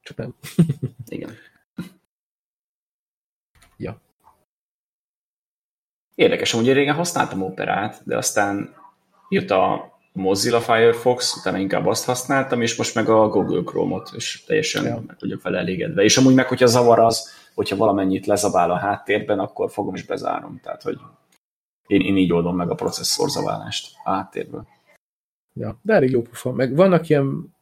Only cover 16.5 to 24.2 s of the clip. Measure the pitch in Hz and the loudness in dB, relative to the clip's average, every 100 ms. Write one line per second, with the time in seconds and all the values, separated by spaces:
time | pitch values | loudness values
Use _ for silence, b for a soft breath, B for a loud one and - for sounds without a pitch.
16.5 | 127 123 120 120 110 113 - B B B | 4 6 6 6 6 6 2 B B B
17.5 | - 98 101 110 98 95 95 - 101 104 | -6 -4 0 2 2 0 -2 0 0 2
18.5 | 90 87 87 98 98 - 104 - 101 98 | 2 2 0 -2 -4 -2 -2 0 -4 -4
19.5 | - 117 - 95 92 - - - - - | -4 -6 -4 -8 -8 -8 -6 -6 -6 -10
20.5 | - - - - - - _ _ _ _ | -16 -14 -10 -10 -10 -14 _ _ _ _
21.5 | _ _ _ _ 101 92 98 92 85 85 | _ _ _ _ 0 2 2 2 2 0
22.5 | 90 85 85 92 - 113 - 90 - - | -2 -4 -4 -4 -4 -4 -2 -2 -2 -4
23.5 | 52 - - - _ - 95 | -6 -8 -12 -12 _ -6 -6